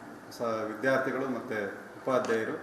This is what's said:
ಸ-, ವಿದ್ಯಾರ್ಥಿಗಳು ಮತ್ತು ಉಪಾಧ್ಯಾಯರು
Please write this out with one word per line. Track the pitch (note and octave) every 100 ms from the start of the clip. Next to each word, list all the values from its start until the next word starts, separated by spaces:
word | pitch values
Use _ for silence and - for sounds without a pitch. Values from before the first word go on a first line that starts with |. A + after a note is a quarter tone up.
| - - - -
ಸ-, |
ವಿದ್ಯಾರ್ಥಿಗಳು | A#2+ A2 G#2+ A2 C3 C3 C3 B2+ C3+
ಮತ್ತು | A#2 - A2 G2
ಉಪಾಧ್ಯಾಯರು | - - - - B2 A2+ A2+ A2 D3+